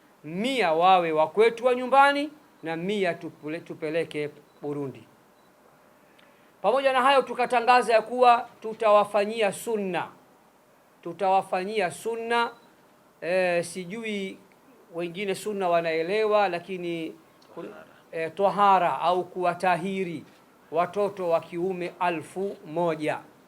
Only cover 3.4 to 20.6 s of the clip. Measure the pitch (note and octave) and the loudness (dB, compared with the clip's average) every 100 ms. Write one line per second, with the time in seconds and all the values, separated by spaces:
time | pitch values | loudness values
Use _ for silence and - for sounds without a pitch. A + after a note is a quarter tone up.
3.4 | D3 E3 E3+ D3+ D#3 D#3+ D#3+ D3+ D3 D3 | -10 -10 -12 -10 -6 -4 -4 -6 -8 -10
4.4 | _ _ D3 D3 C#3 A#2 - _ _ _ | _ _ -8 -6 -8 -10 -20 _ _ _
5.4 | _ _ _ _ _ _ _ _ _ _ | _ _ _ _ _ _ _ _ _ _
6.4 | _ _ F#3+ C4 C4+ C4 B3+ C#4 B3+ A#3 | _ _ 0 2 2 4 4 4 2 -2
7.4 | A#3 A#3+ A#3 B3 G#3+ A3 G#3+ B3 B3 A#3+ | 0 2 4 4 6 2 2 4 6 6
8.4 | - - A3 A3 A3 G#3 G3+ G#3+ G#3 A3+ | 2 -12 -14 -2 4 6 4 0 -2 0
9.4 | G3+ - - A3 F#3+ E3+ A2+ - _ _ | -2 -2 -4 -4 -4 -4 -8 -12 _ _
10.4 | _ _ _ _ _ _ E3+ E3+ G3 F#3+ | _ _ _ _ _ _ -14 -4 2 2
11.4 | F#3 F#3+ F#3 A3 F3 - A3 A3+ A3+ A#3 | 0 -4 -2 -2 -2 -4 -8 -6 -2 0
12.4 | A#3 - _ _ _ _ _ _ D#3+ F#3 | 0 -6 _ _ _ _ _ _ -2 0
13.4 | F3+ F3 E3+ F#3+ F3 A3 A3+ G#3 F#3+ G3 | 2 0 -2 -8 -10 -10 -6 -6 -8 -10
14.4 | - _ _ _ _ E3+ F3 E3+ G3+ F#3+ | -20 _ _ _ _ -8 -8 -6 -6 -4
15.4 | G#3+ G3+ F#3 E3+ E3 D#3+ E3 G#3+ G#3+ G#3 | -6 -4 2 2 2 -2 -2 0 2 2
16.4 | G3 E3+ E3+ F#3 F3 E3 D#3+ - _ _ | 2 -2 -8 -8 -6 -6 -8 -12 _ _
17.4 | _ - E3+ - - - _ E3 D#3+ E3 | _ -16 -16 -18 -20 -20 _ -8 -8 0
18.4 | G3 F3+ G3+ F#3+ E3+ C#3 E3 F3+ F3 F#3+ | 0 4 4 6 4 0 0 0 -2 -4
19.4 | F3 F3 F#3 E3+ F#3+ F#3+ F3 D3+ - _ | -2 0 0 0 -2 -6 -6 -8 -14 _
20.4 | _ _ | _ _